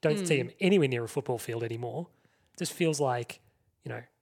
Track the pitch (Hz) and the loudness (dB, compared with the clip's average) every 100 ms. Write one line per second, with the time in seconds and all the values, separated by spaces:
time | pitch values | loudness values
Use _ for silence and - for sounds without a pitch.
0 | 160 151 180 147 120 - 190 196 143 123 | 2 0 2 0 0 0 4 6 4 2
1 | 113 - - 120 - 117 117 117 120 120 | -2 -4 -4 -4 -4 -4 -4 -4 -6 -8
2 | 175 _ _ _ _ - 175 - 165 147 | -10 _ _ _ _ -8 -8 0 0 2
3 | 143 123 120 - _ _ _ _ - 117 | 0 0 -4 -12 _ _ _ _ -12 -12
4 | 120 _ | -12 _